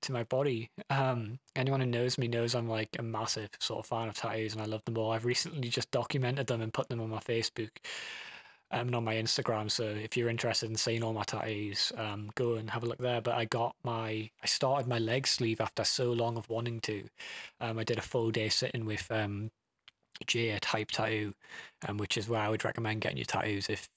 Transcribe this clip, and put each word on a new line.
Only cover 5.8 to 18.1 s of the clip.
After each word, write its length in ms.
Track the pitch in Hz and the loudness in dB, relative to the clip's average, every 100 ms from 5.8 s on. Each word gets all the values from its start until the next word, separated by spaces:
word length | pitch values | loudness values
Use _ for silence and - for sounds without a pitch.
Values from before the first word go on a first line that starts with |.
| - | 2
documented 560 | 123 - 139 127 139 120 | 0 2 2 2 0 0
them 160 | 117 | 0
and 100 | 110 | 0
put 160 | - - | -2 -2
them 120 | 117 | -2
on 100 | 113 | -2
my 100 | 107 | -4
Facebook, 500 | - 117 - - 107 - - - - - - - - - - | 0 0 0 -4 -8 -8 -10 -8 -8 -10 -12 -16 -20 -20 -4
um, 160 | 127 123 | -2 2
and 80 | |
on 100 | 120 | 2
my 100 | 113 | 2
Instagram. 560 | 113 113 - 120 107 107 | 0 2 2 2 0 0
So 140 | - | 0
if 320 | 110 104 107 127 | 0 -2 -2 2
you're 140 | 117 | 2
interested 400 | 117 120 110 110 | 2 2 2 0
in 60 | 110 | 0
seeing 260 | 120 113 | 2 2
all 100 | 113 | 0
my 120 | 110 | 0
tattoos, 680 | 104 107 110 104 104 101 - - | -2 -2 -2 -2 -2 0 0 0
um, 320 | 107 101 104 | -4 -4 -4
go 200 | - 120 | 0 0
and 160 | 113 110 | 0 -2
have 120 | 117 | -2
a 40 | 117 | -2
look 120 | - | -2
there. 220 | 123 117 | 0 0
But 140 | 113 | 2
I 100 | 120 | 0
got 300 | 113 117 123 - | 2 2 0 -2
my, 460 | 120 113 110 110 107 - | -4 -2 -2 -2 -4 -4
I 40 | - | 0
started 420 | - 135 139 123 | 4 4 4 2
my 100 | 117 | 2
leg 280 | 110 131 135 | 2 2 2
sleeve 340 | - 113 113 | 2 2 2
after 240 | 110 - | 0 2
so 280 | 104 - 123 | 0 2 2
long 240 | 120 117 117 | 4 2 0
of 120 | 104 | -2
wanting 320 | 113 120 117 | -2 -2 -2
to. 220 | - 101 104 - - - - - | -4 -4 -6 -14 -14 -12 -14 -6
Um, 180 | 117 113 | -4 -2
I 60 | |
did 140 | 110 113 | 0 -2
a 40 | |
full 280 | - | 0